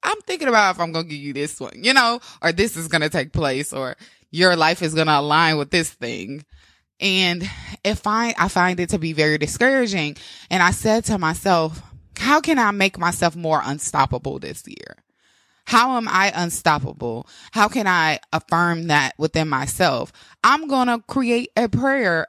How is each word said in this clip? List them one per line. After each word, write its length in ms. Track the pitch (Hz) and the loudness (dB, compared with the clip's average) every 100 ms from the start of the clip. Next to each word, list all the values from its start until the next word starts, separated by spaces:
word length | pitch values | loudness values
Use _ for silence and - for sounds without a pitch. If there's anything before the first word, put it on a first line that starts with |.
I'm 180 | - 427 | -4 -6
thinking 260 | - 359 285 | -6 -4 2
about 280 | 226 202 180 | 2 2 0
if 60 | |
I'm 100 | 170 | -4
gonna 160 | 165 165 | -4 -8
give 120 | 147 | -10
you 140 | 143 | -8
this 260 | 135 147 - | -6 -8 -8
one, 240 | 131 - | -14 -4
you 100 | 202 | 2
know, 260 | 269 240 240 - - | 2 2 -2 -8 -6
or 100 | 170 | -4
this 240 | 170 226 160 | 0 -2 -2
is 120 | 160 | -4
gonna 220 | 160 151 | -2 0
take 240 | 156 135 | -2 -2
place, 380 | - 147 131 147 | -2 -2 -2 -6
or 240 | - 131 120 - _ _ | -8 -8 -10 -20 _ _
your 240 | 156 185 175 | 2 4 6
life 260 | 160 175 | 2 2
is 140 | 170 160 | -2 0
gonna 240 | 156 147 | 2 2
align 380 | 147 151 165 156 | 4 2 4 2
with 120 | 143 | 0
this 220 | 175 160 | 0 -2
thing. 520 | - 120 110 98 139 151 - _ _ _ _ | -6 -8 -8 -10 -12 -16 -20 _ _ _ _
And 480 | 196 190 185 175 185 - - - | 0 2 0 -2 -6 -10 -14 -6
if 240 | 196 214 208 | -4 -2 -2
I, 260 | 214 233 - | -2 -2 -2
I 100 | 180 | -2
find 320 | 190 180 180 | 2 0 0
it 100 | 175 | -4
to 80 | 190 | -2
be 160 | 165 | -4
very 240 | 156 151 151 | 0 2 2
discouraging. 800 | 151 - 247 269 240 190 147 151 - - - | -2 0 2 2 0 -2 -4 -8 -18 -20 -4
And 140 | 185 | 2
I 80 | 180 | 2
said 340 | 185 220 220 - | 2 0 0 0
to 140 | 208 | 0
myself, 600 | 160 170 196 175 160 160 - - _ - | 0 0 2 2 2 -6 -18 -20 _ -6
"How 240 | 220 302 | 2 2
can 160 | 311 294 | 2 2
I 140 | 220 | 2
make 260 | 202 196 - | 2 0 0
myself 380 | 170 170 170 165 | -2 0 -2 0
more 260 | 160 151 | 0 0
unstoppable 760 | 107 147 - 143 135 123 - 67 | 0 -6 -4 0 0 0 -6 -8
this 240 | 71 - - | -10 -12 -16
year?" 400 | - - - _ _ _ _ _ _ - | -20 -20 -20 _ _ _ _ _ _ 2
How 300 | 240 254 247 | 2 4 0
am 100 | 226 | 0
I 240 | 185 196 - | 2 2 0
unstoppable? 920 | 175 - 170 147 135 - 120 113 - - - | -4 0 0 0 -2 -6 -8 -8 -12 -20 -8
How 160 | 226 214 | 0 0
can 200 | 262 202 | 2 0
I 320 | 180 160 151 - | 2 2 0 -4
affirm 560 | 160 - 170 175 170 165 | -6 0 2 2 0 2
that 260 | 147 131 - | 2 2 -2
within 320 | 160 160 156 | -2 -2 0
myself? 640 | 135 135 - 180 127 - _ - _ | -2 -4 0 2 2 -4 _ -20 _
I'm 240 | 226 285 311 | 2 2 0
gonna 320 | 269 247 233 | 0 0 -2
create 500 | - 269 240 240 247 - | -2 -2 0 0 0 -2
a 100 | 233 | 0
prayer 600 | 247 269 269 208 165 | 0 0 0 2 0